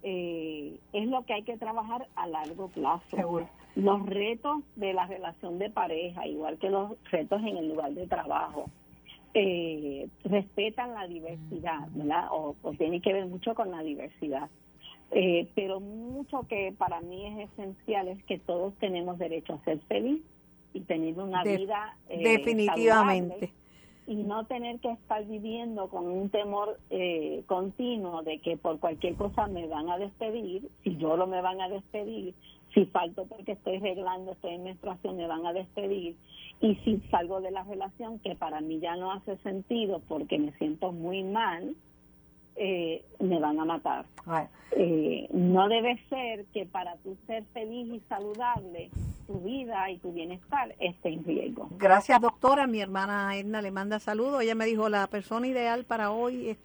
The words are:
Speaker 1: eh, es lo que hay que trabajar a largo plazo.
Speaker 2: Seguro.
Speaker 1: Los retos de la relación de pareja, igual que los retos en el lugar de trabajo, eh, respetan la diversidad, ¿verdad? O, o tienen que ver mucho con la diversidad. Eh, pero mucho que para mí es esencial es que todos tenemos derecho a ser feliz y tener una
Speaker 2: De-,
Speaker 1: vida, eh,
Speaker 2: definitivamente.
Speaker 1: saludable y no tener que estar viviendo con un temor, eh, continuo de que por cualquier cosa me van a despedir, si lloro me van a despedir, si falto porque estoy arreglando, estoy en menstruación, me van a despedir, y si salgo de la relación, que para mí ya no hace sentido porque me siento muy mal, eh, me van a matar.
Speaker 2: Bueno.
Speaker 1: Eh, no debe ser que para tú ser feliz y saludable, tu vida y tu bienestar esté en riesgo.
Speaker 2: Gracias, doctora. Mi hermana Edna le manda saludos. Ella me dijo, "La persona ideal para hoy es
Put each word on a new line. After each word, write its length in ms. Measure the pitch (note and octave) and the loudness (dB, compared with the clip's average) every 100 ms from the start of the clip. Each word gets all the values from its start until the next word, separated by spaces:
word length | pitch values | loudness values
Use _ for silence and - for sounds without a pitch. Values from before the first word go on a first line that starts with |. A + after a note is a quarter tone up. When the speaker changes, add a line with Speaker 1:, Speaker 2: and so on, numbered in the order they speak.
Speaker 1:
eh, 720 | G3+ F#3 F3 E3 D#3+ D3+ D3 - - | -4 -4 -2 -4 -4 -6 -10 -12 -6
es 140 | G3+ A3 | -2 0
lo 180 | C4 B3 | -2 -2
que 80 | |
hay 100 | G#3+ | -4
que 140 | G#3+ A3+ | -4 -6
trabajar 500 | A3+ A3+ G#3+ A#3+ - - | -4 -4 -4 -6 -6 -6
a 120 | F3 | -4
largo 400 | D#3 D3+ E3 F#3+ | -4 -6 -8 -8
plazo. 360 | F3 C#3+ E3+ - | -2 0 0 -2
Speaker 2:
Seguro. 400 | F#3 F3 E3+ E3+ - - - | -2 0 0 -4 -12 -6 2
Speaker 1:
Los 300 | G3 G3+ G3 | 4 4 2
retos 580 | F#3+ G#3 A#3 C#4+ D4+ C#4+ - | 0 0 -2 -2 -2 -4 -4
de 180 | G3 | -2
la 120 | F#3 F3+ | 0 -2
relación 500 | F#3+ F3+ E3 F3+ F3 | -4 -8 -8 -8 -4
de 100 | G#3 | -2
pareja, 580 | G#3+ F3+ D#3+ F3 F3 D#3 | 0 0 0 -4 -6 -6
igual 300 | D3+ D#3 D#3+ | -4 -6 -4
que 100 | F#3+ | 0
los 220 | G3 G3+ G#3+ - | 0 0 -8 -2
retos 300 | F3 D3+ G3+ | -2 0 0
en 160 | A3 F#3+ | 0 -2
el 100 | D#3 | -2
lugar 220 | D#3 C#3+ | -2 -2
de 140 | D3 F3+ | -4 -2
trabajo, 600 | E3+ D#3+ D3+ D#3+ D3+ C#3 - - - - - - | -2 0 0 0 -4 -8 -12 -20 -20 -20 -20 -2
eh, 760 | - G3 F3 E3 D#3 D3 C#3 - - | 2 4 2 -2 -4 -4 -6 -8 -8
respetan 680 | G3+ G3+ G3 - G#3+ A3 B3 | 2 2 2 -2 -2 -2 -6
la 140 | A3+ F#3 | -6 -8
diversidad, 800 | E3+ E3 E3 D#3 E3 E3+ D#3+ D#3 | -8 -8 -10 -10 -6 -4 -4 -4
¿verdad? 340 | D#3+ D3 E3 - | -4 0 0 2
O, 240 | D#3 D3+ - | -2 -2 -6
o 100 | D#3+ | -8
tienen 280 | D3+ D#3+ F3 | 0 2 2
que 100 | F#3 | 2
ver 120 | G3 F#3 | 2 0
mucho 280 | F3+ A3+ | -4 -4
con 180 | A3+ G#3 | -2 -2
la 100 | E3+ | -2
diversidad. 680 | D#3 C#3+ B2+ - D#3 C3+ D3 - - - - - - | -6 -6 -8 -6 -4 -4 -4 -12 -20 -20 -20 -20 0
Eh, 380 | - F#3 E3+ F3+ - | 4 6 4 2 -2
pero 240 | F#3+ F#3+ | -2 -4
mucho 680 | G3+ G#3+ A#3+ C4 C#4 C#4 - | -6 -10 -8 -8 -4 -4 -2
que 260 | G#3+ F#3+ G3 | -2 -4 0
para 220 | F3+ E3+ | -2 -2
mí 240 | F3 F#3 G3+ | -6 -10 -10
es 220 | G#3+ G#3 | -10 -10
esencial 560 | - G3 F#3+ - G#3 F#3 | -10 -10 -10 -2 -2 -2
es 160 | G3 | -6
que 160 | - F#3 | -6 -8
todos 340 | - F3 F#3+ G3 | -2 -2 -2 -2
tenemos 400 | G#3 F3 F3 F3 | -2 -2 -4 -4
derecho 340 | E3+ E3 - | -4 -4 -6
a 100 | D3+ | -6
ser 160 | - D#3+ | -2 -4
feliz 400 | - G#3 A3+ D4+ D#4+ - - - - | 0 0 2 0 -2 -20 -20 -20 -12
y 80 | F#3+ | -12
tener 380 | F3+ E3 D#3+ E3 | -2 0 0 -2
una 240 | G3 F#3 | -2 0
Speaker 2:
De-, 140 | F3+ F#3+ | 2 0
Speaker 1:
vida, 400 | G3 G#3 G#3+ - - | 0 -2 -4 -14 -10
eh, 140 | - | 0
Speaker 2:
definitivamente. 1120 | A3+ A3 A#3 A3 G#3 G#3 A3+ A3 G3 F#3+ F3 F#3 | 4 4 4 2 4 6 8 10 8 6 2 -4
Speaker 1:
saludable 180 | F3+ - - - - - - | -8 -8 -20 -20 -20 -18 -6
y 80 | G#3+ | -4
no 280 | G#3 G#3+ A3 | -2 -2 -2
tener 340 | B3 A#3+ A#3 | -4 -4 -4
que 120 | A#3+ | -4
estar 340 | A#3 - G#3+ G#3 | -4 -2 -2 -2
viviendo 640 | G#3+ A3 A3+ A#3 G#3+ F#3+ | -6 -4 -4 -4 -4 -4
con 180 | F#3+ F3 | -4 -2
un 220 | F#3 G3+ | -2 2
temor, 500 | G#3 G#3 G3+ G#3 A3 - | 0 0 0 -2 -4 -6
eh, 520 | F#3+ F3+ E3 D3+ D#3 - | -2 0 0 -2 -4 -2
continuo 760 | F#3 F#3+ - B3 A#3 F#3 E3 | 0 0 -2 -2 -2 -4 -4
de 160 | D#3+ D#3 | -6 -4
que 160 | - E3 | -4 -2
por 240 | F3 D#3+ | -2 0
cualquier 360 | F3 D#3 F3+ E3+ | -2 0 -2 -2
cosa 320 | G3+ G3 G#3 | -2 0 0
me 200 | F#3 E3 | -2 -4
van 220 | D#3 D#3+ | -4 -2
a 80 | F3+ | -2
despedir, 720 | G3+ - A3 A3+ G3+ F#3 C4+ - | -4 -4 -4 -4 -4 -6 -8 -4
si 120 | - E3 | -4 0
lloro 300 | D#3 E3 F#3 | 2 4 2
me 140 | F#3 | 2
van 180 | F#3 F#3 | 0 0
a 100 | F#3 | -4
despedir, 680 | G3 - G#3+ G#3 A3 F#3 - - - - | -6 -6 -8 -6 -6 -8 -12 -20 -20 2
si 120 | - G3 | 4 6
falto 400 | - E3+ F3+ F#3 | 2 -2 -4 -10
porque 280 | - F#3+ | -10 -8
estoy 240 | G3 - F#3+ | -6 -4 -2
arreglando, 560 | G3+ F#3 F#3 F#3 F#3 | -2 -2 -4 -4 -8
estoy 220 | F#3 F#3 F3 | -8 -8 -6
en 80 | |
menstruación, 540 | F#3 F#3 G3+ F3+ G3+ F#3 | -10 -8 -8 -6 -4 -4
me 80 | E3 | -4
van 180 | D#3+ F3 | -2 -2
a 60 | |
despedir, 600 | F3 F#3 - G3 G3+ E3+ E3+ - - - - | -2 -4 -4 -2 -2 -4 -10 -18 -20 -20 2
y 140 | A3 G3+ | 4 4
si 160 | - G3 - | 2 0 2
salgo 320 | F3+ F3 F#3+ | 0 2 -2
de 80 | F#3 | -4
la 120 | F#3+ | -6
relación, 560 | F#3+ G3 F#3+ F#3+ A3+ A3+ | -6 -6 -8 -8 -10 -6
que 160 | G3 F3 | -6 -4
para 260 | E3 D#3 | -6 -4
mí 180 | D#3 D#3+ | -4 -4
ya 160 | E3+ F3 | -4 -4
no 160 | F#3 | -4
hace 260 | G3 G#3 F#3+ | -6 -6 -6
sentido 640 | G#3 F#3+ F#3+ A#3 G#3 F3 - | -6 -6 -2 0 0 -2 -4
porque 300 | D#3 D3+ D3+ | -6 0 0
me 140 | D3 - | 0 0
siento 340 | D#3 D#3+ F3+ | -4 0 -2
muy 320 | E3+ E3 F#3+ | -2 -4 -2
mal, 520 | F#3+ G#3 A3 E3+ F#3+ D#4+ - - - - - - - - | 0 2 0 0 -6 -10 -14 -20 -20 -20 -20 -20 -18 -2
eh, 460 | G3 F#3 E3 E3 - - | 0 2 0 -2 -8 -2
me 200 | F#3+ E3+ | 2 4
van 200 | D3+ D3+ | 4 2
a 60 | D#3+ | 0
matar. 400 | E3 D#3+ C3 - - - | 0 0 -2 -4 -16 -2
Speaker 2:
Bueno. 240 | D#3+ D3+ - - - | -2 -2 -10 -2 2
Speaker 1:
Eh, 500 | F3 D#3+ D#3 E3 - | 4 4 2 0 -2
no 360 | F#3 F3+ F#3 G3+ | 4 6 8 8
debe 300 | A3+ A#3 A#3+ - | 6 4 0 -4
ser 360 | C4 B3 A3 G3+ | -4 -4 -6 -6
que 120 | G#3+ F3+ | -6 -6
para 300 | F#3 F3+ E3+ | -6 -6 -10
tú 200 | G3 F#3+ - | -12 -14 -8
ser 160 | A3+ G#3+ | -8 -6
feliz 340 | A#3+ A3 A#3 A#3 | -8 -6 -6 -6
y 60 | A#3 - | -8 -6
saludable, 840 | G#3 G3+ G#3+ A#3+ A#3 F#3 E3+ - - - - - | -6 -4 0 0 0 -4 -10 -8 -6 -6 -8 -8
tu 120 | G3 | -6
vida 480 | F3+ C4+ B3 G#3 F#3+ | -4 -4 -4 -2 -2
y 80 | F3+ | -4
tu 140 | F3+ | -6
bienestar 600 | E3+ E3 F3+ - C#4+ A#3 - | -6 -6 -10 -2 0 0 -2
esté 300 | F3 F3 F3 | -4 -2 -4
en 140 | D#3+ | -4
riesgo. 440 | E3+ D#3 - - - F3 | -2 -2 -2 -6 -8 4
Speaker 2:
Gracias, 440 | G3 F#3+ G#3 B3 | 10 10 10 8
doctora. 460 | A#3 - C4 C#4 C4+ | 8 6 6 8 6
Mi 120 | A3 | 2
hermana 560 | G3 F#3+ G3 G3+ G3 G3 | 0 0 0 2 2 0
Edna 240 | G3+ G#3+ | -2 -2
le 100 | G3 | -2
manda 280 | F#3+ G3 G#3+ | -2 0 0
saludos. 440 | - G#3+ B3+ C#4+ | 0 2 2 4
Ella 100 | A3+ A3+ | 4 4
me 100 | A3 | 4
dijo, 220 | A3+ A3 | 4 4
"La 200 | G#3 G3 | 4 2
persona 400 | G#3 F#3+ A3+ B3+ | -2 -2 0 2
ideal 360 | B3+ A#3 A#3 B3 | 2 2 0 0
para 260 | A3+ G#3 | 0 0
hoy 380 | G#3+ A#3+ B3+ A#3 | 2 0 0 -4
es 80 | G#3+ | -6